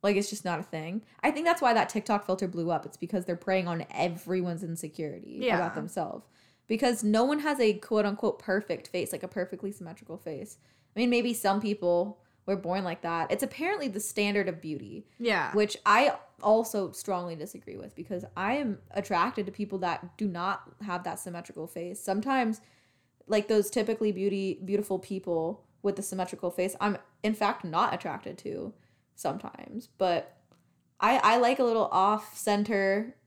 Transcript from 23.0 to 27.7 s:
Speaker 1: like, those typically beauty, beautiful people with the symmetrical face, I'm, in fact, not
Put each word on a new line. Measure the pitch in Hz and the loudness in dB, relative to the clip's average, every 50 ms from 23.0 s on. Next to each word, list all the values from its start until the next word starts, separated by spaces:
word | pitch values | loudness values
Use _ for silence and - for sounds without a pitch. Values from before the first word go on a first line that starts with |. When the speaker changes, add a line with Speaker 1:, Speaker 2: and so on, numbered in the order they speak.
| _ _ _ _ - - | _ _ _ _ -4 0
Speaker 1:
like, | 208 214 208 208 | 2 2 2 4
those | 226 214 202 208 | 4 4 4 2
typically | - 247 214 214 226 220 226 208 | 2 0 0 0 0 2 2 0
beauty, | 202 180 190 202 190 196 196 190 - - - | 2 2 0 0 2 2 0 -2 -2 -4 -4
beautiful | 185 202 202 202 - 190 185 | 0 0 0 0 0 -2 -4
people | 190 - 208 185 185 185 170 165 160 165 202 - _ _ _ _ | -2 -4 -6 -6 -2 0 0 0 0 0 -4 -6 _ _ _ _
with | - 202 196 | -2 -2 -2
the | 196 202 | -2 -4
symmetrical | - - 190 185 185 - 190 - 175 | -6 -4 -4 -4 -4 -4 -4 -4 -4
face, | 175 - 180 185 185 - | 0 0 0 0 0 0
I'm, | - 208 202 - - _ _ _ - | 0 0 0 -2 -6 _ _ _ -2
in | 214 214 | -2 0
fact, | 208 214 202 175 - - | 2 2 0 0 -2 -6
not | 180 | -2